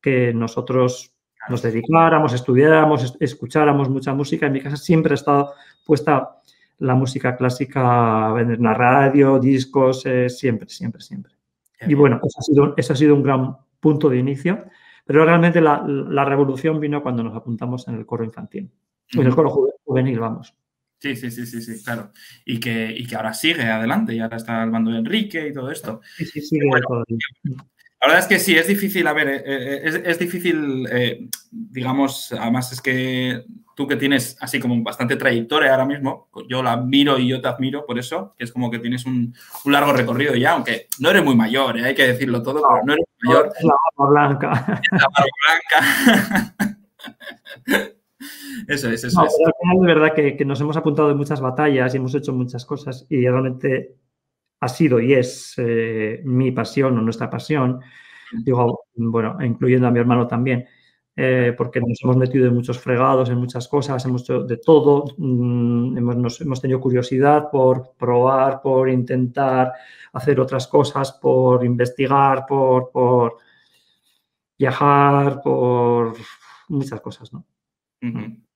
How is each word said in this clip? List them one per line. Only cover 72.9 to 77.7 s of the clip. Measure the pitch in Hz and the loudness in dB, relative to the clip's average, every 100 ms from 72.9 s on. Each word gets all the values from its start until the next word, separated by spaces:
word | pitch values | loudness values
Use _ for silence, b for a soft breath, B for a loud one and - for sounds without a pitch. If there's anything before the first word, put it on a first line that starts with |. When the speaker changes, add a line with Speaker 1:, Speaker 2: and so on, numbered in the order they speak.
Speaker 1:
por | 131 123 123 117 - b b b b b b b b _ _ _ _ | 0 2 4 2 -4 b b b b b b b b _ _ _ _
viajar, | 135 131 143 143 143 143 139 135 | -2 2 4 6 6 4 2 -2
por | 143 131 123 123 120 120 113 110 113 B B B _ | -2 0 2 2 2 2 -2 -6 -20 B B B _
muchas | 147 139 113 | -6 -6 -10
cosas, | 110 - 110 | -12 -16 -18
¿no? | 143 - _ _ | -20 -20 _ _